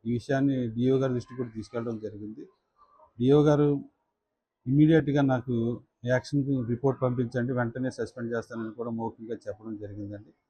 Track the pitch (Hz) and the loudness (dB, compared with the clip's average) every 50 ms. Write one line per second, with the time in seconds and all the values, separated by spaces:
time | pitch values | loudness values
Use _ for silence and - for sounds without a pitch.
0 | _ 113 120 120 - - 135 135 139 143 135 131 123 113 110 117 123 131 131 131 | _ -4 -4 -4 -2 -2 0 0 2 0 0 0 -2 -4 -2 0 2 2 2 2
1 | 135 131 123 120 117 - 123 127 123 117 110 110 107 - - 120 117 117 113 107 | 2 0 0 -2 -4 -8 -8 -8 -8 -8 -8 -12 -12 -8 -8 -6 -6 -4 -6 -6
2 | 107 104 107 101 107 107 110 - - - _ _ _ _ _ _ - _ _ _ | -8 -10 -10 -10 -12 -12 -12 -14 -18 -20 _ _ _ _ _ _ -20 _ _ _
3 | - _ _ - 120 131 143 151 147 151 147 143 147 147 143 139 - - _ _ | -20 _ _ 0 4 6 6 8 8 6 6 6 4 4 2 0 -4 -10 _ _
4 | _ _ _ _ _ _ _ _ _ _ _ _ _ 127 135 147 151 156 160 160 | _ _ _ _ _ _ _ _ _ _ _ _ _ 2 6 6 8 8 8 6
5 | 143 143 139 147 143 135 131 123 120 131 120 117 113 117 120 107 - _ _ _ | 4 4 2 2 4 4 2 0 -2 -2 -2 0 0 -2 -4 -6 -10 _ _ _
6 | - 123 127 127 - - 147 143 131 139 139 131 120 113 120 113 - 139 127 - | -2 0 0 0 0 0 -2 -2 0 0 -2 -2 0 -2 -4 0 0 0 0 2
7 | 131 127 123 127 123 117 - 123 117 127 131 123 120 117 117 131 131 127 120 - | -2 0 0 0 -2 -2 -2 -2 -2 0 0 -2 -2 -2 -2 -4 -6 -4 -4 -4
8 | 113 104 _ 127 117 113 120 117 110 - 120 113 110 110 107 120 117 120 113 113 | -8 -8 _ -10 -8 -4 -4 -4 -6 -6 -10 -8 -8 -10 -8 -8 -8 -6 -4 -4
9 | 113 113 110 - 113 113 117 104 - 104 98 - 107 110 107 101 104 101 101 104 | -6 -6 -8 -10 -10 -10 -10 -10 -8 -12 -12 -10 -12 -12 -12 -10 -10 -12 -10 -12
10 | 101 101 101 101 107 - _ _ _ | -10 -10 -12 -14 -16 -20 _ _ _